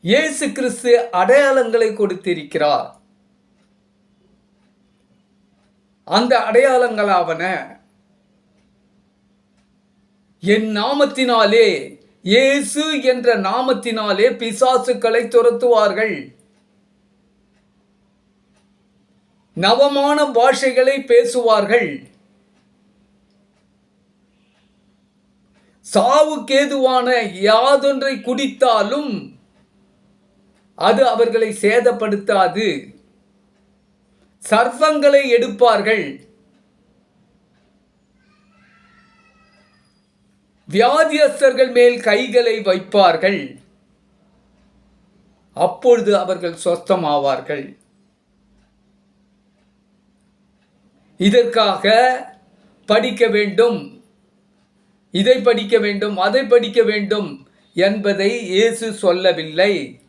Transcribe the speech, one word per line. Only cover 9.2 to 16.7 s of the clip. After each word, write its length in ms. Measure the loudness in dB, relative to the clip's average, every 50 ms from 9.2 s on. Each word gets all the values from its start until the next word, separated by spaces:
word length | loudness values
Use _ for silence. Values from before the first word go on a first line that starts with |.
| _ _ _ _ _ _ _ _ _ _ _ _ _ _ _ _ _ _ _ _ _ _ _ _
என் 260 | -2 -2 0 0 0 -4 -6 -4
நாமத்தினாலே, 880 | -4 -4 0 0 0 -2 0 -4 -2 0 2 2 2 2 4 4 4 4 2 -2 -6 -12 -18 -20 _ _ _ _ _
இயேசு 600 | 2 2 4 4 2 0 0 -4 -4 -6 -6 -4 -4 -4 -2 0 0
என்ற 180 | 0 2 0 0 0 0 -2 -4
நாமத்தினாலே 760 | -4 -2 -2 -2 -4 -4 -4 -6 -6 -6 -4 -4 0 2 2 0 0 -2
பிசாசுகளை 840 | -8 -8 -2 0 0 2 2 0 0 -2 -4 -2 -2 -2 -2 -2 -2 2 0
துரத்துவார்கள், 840 | 2 2 2 0 0 0 2 2 2 2 0 0 -2 -4 -6 -6 -10 -12 -18 _ _ _ _ _ _ _ _